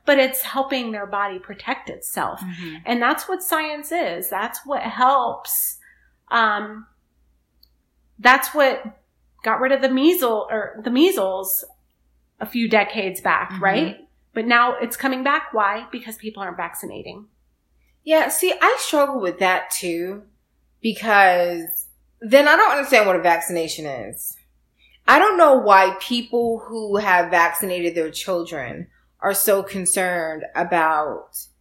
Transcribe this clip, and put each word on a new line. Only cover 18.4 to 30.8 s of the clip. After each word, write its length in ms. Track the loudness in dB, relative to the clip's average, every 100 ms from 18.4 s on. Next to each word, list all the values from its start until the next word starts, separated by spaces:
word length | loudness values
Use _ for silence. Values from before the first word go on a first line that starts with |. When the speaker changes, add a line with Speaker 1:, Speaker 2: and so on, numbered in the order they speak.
| -2 2
Speaker 2:
I 140 | 2 0
struggle 400 | 0 0 0 0
with 200 | -4 0
that 300 | 0 0 -2
too, 520 | -6 -6 -6 -6 -10 -16 _ _ _ _ _
because 1080 | -6 -4 2 6 6 6 2 -2 -8 -10 -12 _ _ _
then 260 | 4 6 8
I 80 | 6
don't 140 | 4
understand 340 | 2 2 4 4
what 100 | 2
a 60 |
vaccination 640 | 2 2 0 -4 -4 -8 -10
is. 500 | -10 -12 -12 -14 -14 _ _ _ _ _ _ 4
I 120 | 6
don't 200 | 6 6
know 160 | 6
why 420 | 8 8 6 6 0
people 600 | -6 -6 -2 -2 -2 -4 -8
who 300 | -10 -4 -2
have 320 | 2 2 2
vaccinated 640 | 2 2 0 -4 -4 -4
their 160 | -2 -6
children 800 | -6 -6 -6 -6 -10 -10 -12 -16 _ _ _
are 140 | -2
so 280 | 0 2 2
concerned 800 | 0 -4 -2 -2 -2 -2 -4 -8 -8
about 840 | -6 -2 2